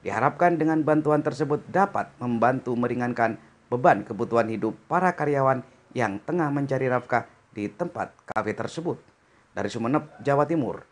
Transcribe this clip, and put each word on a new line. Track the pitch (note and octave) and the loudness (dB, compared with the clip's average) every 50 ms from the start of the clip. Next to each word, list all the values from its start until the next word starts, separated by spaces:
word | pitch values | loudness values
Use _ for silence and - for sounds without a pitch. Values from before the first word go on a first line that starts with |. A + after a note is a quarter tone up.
Diharapkan | - - G2 G#2+ B2 D3 D3 - F3 F3 E3+ D#3 | -6 -4 -2 0 0 0 2 4 2 4 4 4
dengan | D#3 D#3 D#3+ D#3 | 2 2 2 2
bantuan | D3+ D3+ D#3 D#3 D3+ D3 D3+ D3 | 2 4 2 2 4 4 2 2
tersebut | D3 D3+ C#3+ B2 D3+ C#3 D3+ D3 D3 - | 2 0 -2 -2 -2 -2 -2 -4 -4 -2
dapat | - F3+ G3 G3 - - - - - - | 0 0 0 2 0 -6 -6 -6 -10 -8
membantu | B2 B2 A#2+ A2+ A#2 A#2+ C3 C3 - B2 B2+ | -4 -2 0 2 4 2 2 0 -2 -4 -2
meringankan | A#2 B2 B2 A#2+ B2 B2 A#2+ A#2+ A#2+ A#2 A2+ A2 - - - _ _ _ _ | -2 0 -2 0 -2 -2 -2 0 0 0 0 0 -4 -12 -20 _ _ _ _
beban | B2 B2 B2+ F3 C3+ G2+ G2+ | -4 4 4 4 4 4 0
kebutuhan | - A2 G2 A#2 G2 A2 A#2 A2+ | -6 -4 -6 -4 0 2 2 2
hidup | A2 A2+ G#2+ G2+ A2 A2 - _ _ | 2 -2 -2 -2 -4 -4 -6 _ _
para | D3+ F3 F#3 F3+ E3+ | -2 2 2 2 0
karyawan | - D3+ D3 C#3+ C#3 C3+ C3+ C3 B2+ B2 - - _ _ _ - | 0 -2 0 2 2 4 2 2 2 -2 -12 -20 _ _ _ -4
yang | A#2+ A#2+ G#2 G2 G2+ | -2 -2 -2 -2 -6
tengah | - - D#3+ F3+ D#3+ C#3+ | -6 -4 -2 0 0 0
mencari | C#3 C#3+ C#3 C3+ C3+ C3 C3 B2+ | 0 -2 0 0 0 0 0 0
nafkah | B2 B2 A#2+ - B2 A#2 A#2 - _ _ _ _ | 0 0 -2 0 -2 -2 -2 -4 _ _ _ _
di | _ G#2+ G#2 G2+ | _ -6 -6 -6
tempat | - - C3 - - A2+ F#2+ - _ _ _ | -6 -6 -8 -6 -6 -8 -8 -8 _ _ _
kafe | - G2+ A2 G#2+ G#2+ G#2 | -6 -4 -4 -2 -2 -4
tersebut. | - A2+ A2+ - - E3 F3 B2 - - _ _ _ _ _ _ _ _ _ | -4 -6 -8 -6 -6 -6 -6 -8 -8 -12 _ _ _ _ _ _ _ _ _
Dari | _ G2+ G2+ | _ -6 -6
Sumeneb, | G2+ - A#2 A#2 A#2 C3+ - - - - - | -4 -4 -4 -2 0 0 0 -2 -4 -18 -6
Jawa | - C#3 C#3 C#3+ D3 | -2 0 2 2 2
Timur. | C#3+ E3+ D#3+ B2+ G#2 E2 - - _ | 2 0 -2 -2 -2 -6 -8 -12 _